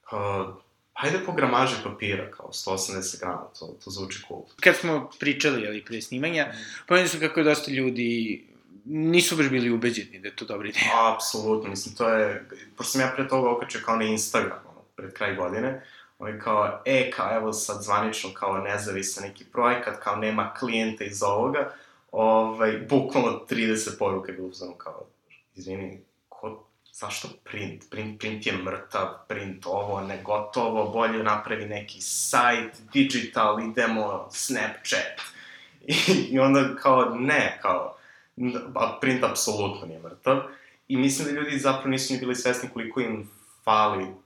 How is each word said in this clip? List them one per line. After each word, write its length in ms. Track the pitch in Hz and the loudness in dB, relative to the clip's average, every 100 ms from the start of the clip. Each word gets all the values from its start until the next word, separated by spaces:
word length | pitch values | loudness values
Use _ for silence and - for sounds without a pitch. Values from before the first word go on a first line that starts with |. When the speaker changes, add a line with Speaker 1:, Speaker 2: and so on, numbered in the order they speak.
Speaker 1:
kao, 560 | - 107 101 98 92 98 _ _ _ | -8 -4 -2 -2 -4 -10 _ _ _
hajde 240 | - 139 185 185 | -4 -2 -2 -2
po 60 | |
gramaži 420 | 160 131 123 131 - | 2 4 4 2 0
papira, 460 | 104 - 101 95 - | -6 -6 -4 -4 -6
kao, 220 | - - | -12 -12
sto 180 | - - | -8 -4
osamdeset 480 | 95 - 95 95 - | -2 -2 -4 -6 -6
grama, 260 | 92 85 - - | -6 -8 -10 -16
to, 80 | 82 - | -16 -16
to 60 | - | -14
zvuči 320 | 95 95 - - | -10 -8 -10 -12
cool. 140 | - - - | -14 -14 2
Speaker 2:
Kad 160 | 185 170 | 4 4
smo 340 | 170 151 127 - | 0 -2 -4 -4
pričali, 420 | 147 139 151 131 | -2 2 2 0
jel, 180 | 104 107 104 | -4 -8 -8
pre 140 | 113 | -10
snimanja, 440 | - 127 156 165 127 | -8 -4 -2 -2 -2
Speaker 1:
Mhm. 80 | 107 - - - | -6 -14 -14 2
Speaker 2:
pomenuli 200 | 175 180 | 4 4
smo 120 | 160 | 0
kako 200 | 156 165 | 0 4
je 40 | |
dosta 260 | 151 147 - | 4 4 0
ljudi 720 | 135 131 123 117 117 113 101 - 62 _ 98 | 0 0 0 0 2 0 -4 -10 -20 _ -20
nisu 520 | 110 156 160 175 170 160 | -6 0 6 6 6 2
baš 120 | 139 | 2
bili 200 | 131 120 | 4 2
ubeđeni 480 | 117 120 113 98 95 | 2 2 -2 -8 -12
da 100 | 101 | -12
je 80 | - | -10
to 80 | |
dobra 240 | 110 101 104 | -8 -6 -4
ideja. 460 | - - 117 113 | 0 4 6 4
Speaker 1:
Apsolutno, 560 | 113 - 110 107 110 104 | 4 -2 -2 2 2 0
mislim, 240 | 95 - | -6 -8
to 140 | 101 117 | 0 2
je, 360 | 110 104 98 - - - - | 4 2 0 -10 -18 -20 -8
pošto 160 | 120 | -2
sam 80 | 135 | 0
ja 120 | 131 135 | 0 0
pre 120 | 135 | 0
toga 220 | 131 123 | 2 4
okačio 300 | 117 123 113 | 2 -2 -6
kao 120 | - 113 | 0 0
na 80 | |
Instagram, 540 | 110 107 - 120 95 - - | 2 0 0 0 0 -6 -14
ono, 120 | - _ - | -20 _ -16
pred 160 | 95 | -14
kraj 220 | - 104 95 | -6 -4 -2
godine, 460 | 90 104 127 135 - - - _ | -2 -2 -4 -4 -12 -20 -20 _
on 100 | 104 | -10
je 120 | 107 | -6
kao, 420 | 117 107 104 - | 0 2 2 0
„E, 260 | 131 131 127 | 2 2 2
kao, 260 | - 101 113 | -2 0 0
evo 160 | 110 | 0
sad 300 | 104 - 101 | -4 -4 -6
zvanično, 480 | 101 104 110 107 95 | 0 2 2 -4 -8
kao, 240 | 95 98 98 | -4 -2 -2
nezavisan 680 | 98 101 104 95 95 - | -2 -4 -2 -4 -4 -6
neki 200 | 98 - | -10 -12
projekat, 580 | - - 120 123 - - | -8 2 2 2 -2 -4
kao, 140 | 104 104 | -4 -2
nema 380 | 110 107 95 | 0 0 -2
klijenta 500 | - 123 113 113 110 | -4 -2 0 -2 -4
iz 180 | 101 101 | -8 -2
ovoga”, 500 | 104 101 127 143 135 - - _ _ | 0 2 2 0 -2 -6 -20 _ _
ovaj, 680 | 104 110 110 107 110 110 110 - | 2 6 6 4 2 0 0 2
bukvalno 440 | 139 - 135 117 | 2 4 2 2
trideset 680 | 113 - 117 110 110 107 95 | -2 -4 0 2 0 -2 -2
poruka 320 | 101 95 95 | 0 0 -6
je 40 | 92 | -10
bilo 120 | 92 | -10
u 20 | |
fazonu 240 | - 90 | -10 -14
kao, 320 | 90 - - - _ _ - _ 92 | -12 -14 -14 -18 _ _ -20 _ -16
„Izvini, 440 | 92 95 95 95 _ _ _ | -10 -8 -8 -12 _ _ _
ko, 360 | - 110 110 _ _ _ | -14 -12 -12 _ _ _
zašto 360 | - 104 - 110 - | -12 -10 -8 -10 -16
print? 400 | - 104 92 80 - | -12 -8 -8 -10 -12
Print, 300 | - 107 104 | -10 -8 -8
print 260 | 107 107 107 | -8 -4 -4
je 60 | |
mrtav, 540 | 95 92 92 - 104 95 - - | -4 -4 -8 -4 -4 -4 -6 -10
print 380 | 101 98 95 87 | -8 -8 -10 -4
ovo, 340 | 98 104 98 | -2 -2 -4
ne 220 | 98 95 | -4 -8
gotovo, 680 | - 104 - 127 117 110 104 | -2 -2 -2 -2 0 0 0
bolje 320 | 110 113 110 | 2 0 2
napravi 440 | 107 104 - 107 104 | 0 0 -2 -6 -6
neki 340 | 104 - - | -8 -10 -12
sajt, 720 | - - - 127 123 117 113 - - | -6 -4 2 4 4 2 -2 -12 -2
digital, 680 | 139 135 123 113 - 107 107 | 2 4 2 -2 2 2 2
idemo, 680 | 113 110 113 113 104 95 - | -2 0 0 2 -2 -4 -8
Snapchat.” 880 | - - 120 107 - - 110 - - - - - | -6 -4 -2 -2 -6 -2 -2 -2 -8 -14 -16 -20
<laughs> 340 | - - _ - | -20 -20 _ -2
I, 80 | 151 - 190 - | 2 4 4 4
i 80 | 131 | 4
onda 360 | 135 139 131 - | 6 6 4 2
kao, 380 | 139 131 120 | 6 6 6
ne, 440 | 117 135 147 98 - | 2 2 2 2 0
kao, 340 | 101 90 78 - - - _ - | 0 0 -2 -10 -20 -20 _ -4
n-, 240 | 123 120 - | -2 -2 -4
a 240 | - 120 - | 0 0 0
print 240 | 131 127 | 0 2
apsolutno 600 | 123 - - 104 98 95 85 | 2 0 -2 0 -2 -4 -10
nije 140 | 80 | -12
mrtav. 400 | 82 - - 139 - - - _ _ | -16 -4 2 2 2 -14 -20 _ _
I 80 | 131 | 2
mislim 320 | 139 135 147 | 2 2 -2
da 120 | 143 | -2
ljudi 180 | 147 139 | -2 2
zapravo 300 | 135 135 135 | 2 2 0
nisu 240 | 131 - | 0 0
ni 40 | 127 | -2
bili 140 | 123 123 | 0 0
svesni 320 | 127 123 127 | 0 0 -4
koliko 320 | 117 113 - | -6 -4 -2
im 300 | 117 107 104 - _ _ | -2 -4 -8 -18 _ _
fali 420 | - 107 107 95 92 - | 4 6 6 2 -4 -10